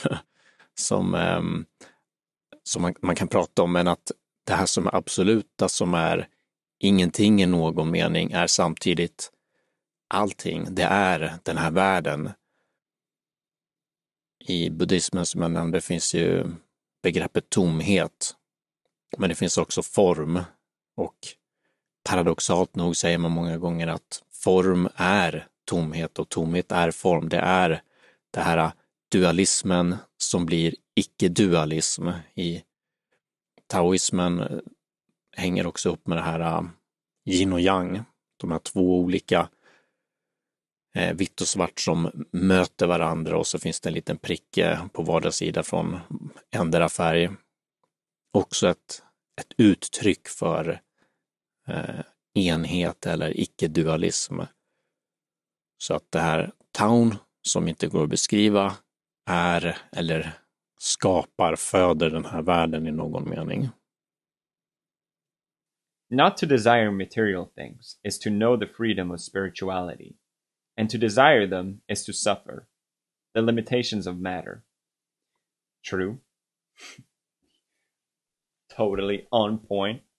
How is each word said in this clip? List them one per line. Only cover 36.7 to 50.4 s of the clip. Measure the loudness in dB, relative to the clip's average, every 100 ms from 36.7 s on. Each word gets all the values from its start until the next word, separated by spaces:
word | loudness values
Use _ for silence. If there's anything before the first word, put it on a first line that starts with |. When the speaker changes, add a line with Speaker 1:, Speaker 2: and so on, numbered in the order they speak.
| -12 _ _ _ _ -2
Speaker 1:
yin | 2 2
och | 2
yang. | 2 2 0 -6 -10 _ _ _
De | -6
här | -6
två | -4 0 4 4
olika, | 2 -2 0 0 0 _ _ _ _ _ _ _ _ _ _ _ _ _ _ -4
eh, | -2
vitt | -2 -4 -4
och | -4
svart | -2 -2 -2
som | -2 0 -2 -6 -8
möter | -2 2 4 2 0 0
varandra, | 2 0 -2 -2 -2
och | -2
så | -4
finns | -6 -6
det | -6
en |
liten | -6 -6 -8
prick, | -6 -6 -4 -2
eh, | 0 -2 -6
på | -6
vardera | -2 0 0
sida | -2 -4 -4
från | -4 -4 -4 -6 -10 -14 -14 -20 _
endera | -4 0 2 0
färg. | 0 0 2 0 -4 _ _ _ _ _ _ _ _ _
Också | -2 0 2 2
ett, | 0 -6 -20 -20 _ _ -16
ett | -6 4
uttryck | 6 6 0 -2 0 0 -4
för, | -6